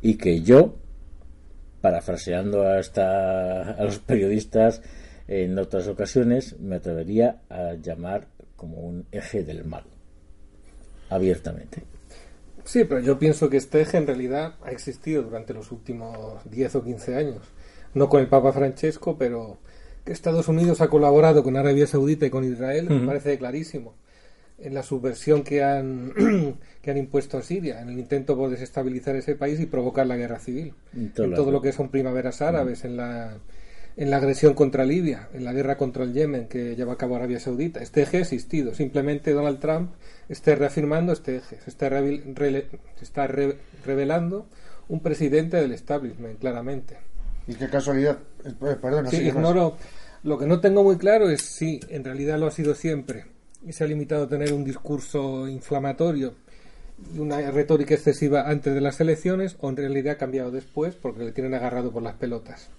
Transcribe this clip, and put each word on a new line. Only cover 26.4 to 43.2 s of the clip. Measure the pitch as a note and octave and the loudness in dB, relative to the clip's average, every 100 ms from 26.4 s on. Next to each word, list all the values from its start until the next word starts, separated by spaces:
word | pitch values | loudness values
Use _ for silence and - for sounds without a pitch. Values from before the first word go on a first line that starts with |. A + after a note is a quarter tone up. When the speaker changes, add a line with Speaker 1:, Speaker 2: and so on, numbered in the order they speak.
| D3 C#3 - - | 2 -2 -12 -12
Speaker 2:
que | - | -4
han | C#3+ | -4
impuesto | C3+ D3 - C3+ | 0 -2 -2 -6
a | |
Siria, | - F3+ E3 A2+ | -4 -4 -4 -8
en | A#2+ | -8
el | B2 | -10
intento | B2 C#3+ C3+ C3+ | -4 -4 0 0
por | C3+ | 0
desestabilizar | B2 B2+ - C3 B2+ C3 C3+ | -4 -6 -4 -4 -4 -2 -4
ese | C3 | -2
país | C#3+ C#3 D3+ | -2 -2 -2
y | E3 | -2
provocar | C3 B2 B2 C3 | -2 -2 0 0
la | B2 | 0
guerra | A#2+ A2+ | -4 -6
civil. | - B2+ D#3+ - - | -6 -8 -8 -12 -16
Speaker 1:
En | - A2 | -8 -8
todo | - | -2
Speaker 2:
En | G#2 | 0
Speaker 1:
lo | A#2+ | 2
Speaker 2:
todo | C#3 | 2
Speaker 1:
que | |
Speaker 2:
lo | C#3 | 2
que | C3 | 0
son | C3+ C3+ | -2 -2
primaveras | C#3 C3 B2+ B2+ B2 | 0 0 -2 -4 -2
Speaker 1:
Ujú. | D3+ | 0
Speaker 2:
árabes, | E3+ B2+ A#2+ B2 | 0 0 -4 -6
en | A#2+ | -6
la, | A#2+ A#2+ A2+ G#2+ - - - - - - | -6 -6 -10 -12 -12 -12 -12 -10 -10 -4
en | C#3 | 0
la | C#3 | 2
agresión | C3+ C3+ D3+ | 2 6 6
contra | C#3 C#3+ C3 C3 | 6 2 4 2
Libia, | D#3+ E3+ B2+ - | 2 0 -2 -8
en | - | -10
la | B2 | -6
guerra | B2 C3+ C#3 | -2 -2 0
contra | C3 B2 | -2 -2
el | B2+ | -4
Yemen | B2 D#3 C3+ A2+ | 0 0 -2 -6
que | B2+ A#2+ A#2+ | -6 -6 -6
lleva | B2 | -6
a | B2 | -4
cabo | B2+ B2 | -4 -2
Arabia | B2 B2 | -2 -4
Saudita. | - B2 E3 E3 | -4 -4 -4 -6
Este | A#2+ - | -2 2
eje | C#3 F3+ | 4 2
ha | |
existido. | F3 B2 - D#3+ B2+ | 0 -2 -2 -2 -2
Simplemente | A2 C#3+ C#3+ C#3 D3 D3+ | 0 -2 0 0 -2 0
Donald | C#3+ D3 C#3 | 2 2 -2
Trump | D3+ D#3 F3 - - - - | -2 0 -2 -6 -16 -18 -14
está | D#3+ - | -2 4
reafirmando | D3 C#3+ - D3 D#3 F3 | 4 4 2 0 2 2
este | D#3+ - B2+ | 0 -2 -6
eje. | - - | -8 -16
Se | - | -16
está | - C#3 | -4 0
revel-, | C3+ C#3 D3 C#3 | 2 0 -2 -6
rele-, | C3+ C#3+ C#3 C#3 - - - | -2 0 0 -4 -10 -12 -12
se | |
está | - - | -10 -4